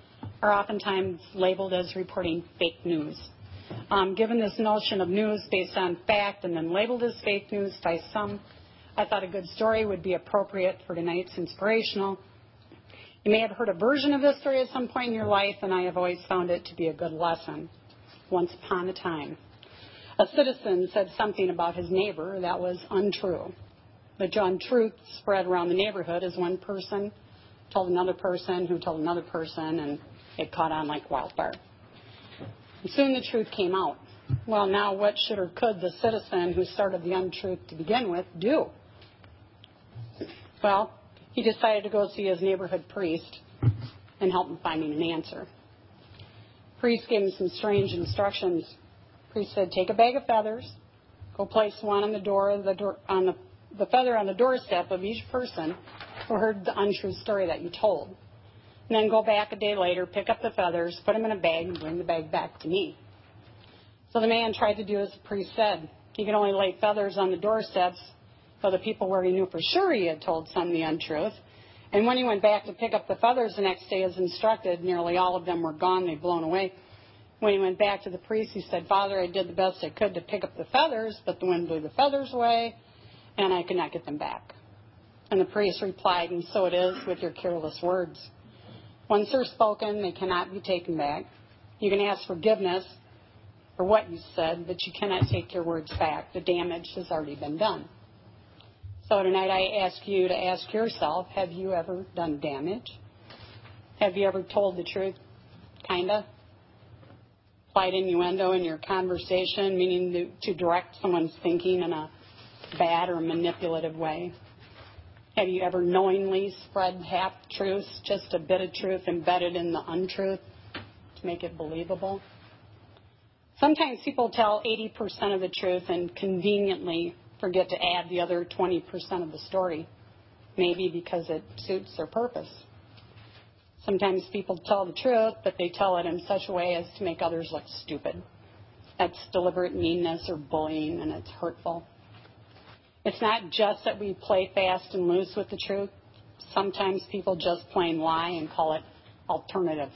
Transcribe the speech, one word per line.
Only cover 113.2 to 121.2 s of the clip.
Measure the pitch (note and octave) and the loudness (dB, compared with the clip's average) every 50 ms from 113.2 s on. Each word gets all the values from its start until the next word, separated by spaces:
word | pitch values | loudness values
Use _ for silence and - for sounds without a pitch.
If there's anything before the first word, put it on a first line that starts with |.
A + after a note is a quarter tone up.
| E3 E3 E3 E3+ F3 E3+ E3 - F#3 E3 E3 D#3+ E3 D#3+ D#3+ | 0 0 0 0 0 0 -2 -2 -4 -4 -2 -2 -4 -4 -4
way? | D#3+ E3 D#3 D#3 E3+ F3+ F3 - - - - - - - - - - - - - - - - - - - - - | -4 -4 -4 -4 -4 -6 -10 -10 -14 -20 -20 -20 -20 -20 -20 -20 -20 -20 -20 -20 -20 -20 -20 -20 -20 -20 -4 -2
Have | A3 F#3+ F#3 | 0 0 0
you | F#3 F#3 F3+ | 0 0 0
ever | F3+ F#3 F3+ | 0 2 2
knowingly | F3 F3 F3+ F#3 G3 F#3+ F#3+ G3 G3 F#3+ F#3+ F#3+ G3+ G3 F#3 - - - | 4 4 4 6 6 4 4 2 2 2 0 0 0 -2 -6 -10 -12 -4
spread | - G3 F#3 F3+ F#3 F3+ | 0 0 0 0 0 -4
half | E3 - F#3+ F3+ F#3+ F#3+ - - - - | -6 -2 -2 0 0 -2 -4 -10 -14 -10
truths, | - - G3 F#3+ G3 G3+ G3 - - - - | -6 -4 -2 0 -2 -2 -4 -8 -12 -8 -4
just | - G3+ F#3+ - - F#3 | -2 -2 -2 -2 -2 -4
a | E3 | -2
bit | D#3 D3 F#3 F#3 | 2 2 2 2
of | F#3 F3 - | 2 -2 -6
truth | - F#3+ F#3+ F#3+ F3+ - F3+ | -4 -2 -2 -2 -2 -2 -2
embedded | F3 E3 D#3 F3 F3+ F3+ F3 F3 F3 | -2 0 2 2 2 2 2 0 0
in | F3 E3+ E3+ E3 | -2 -2 -2 -2
the | D3+ - | -2 -4
untruth | E3+ E3 F3+ F#3 F3+ - - G3 F#3+ F#3+ - - - - - - - - | -2 -2 -2 -2 -2 -2 -2 -2 -2 -2 -4 -8 -14 -20 -20 -18 -16 -16
to | - - - - - - - - - | -16 -16 -16 -20 -20 -20 -20 -16 -10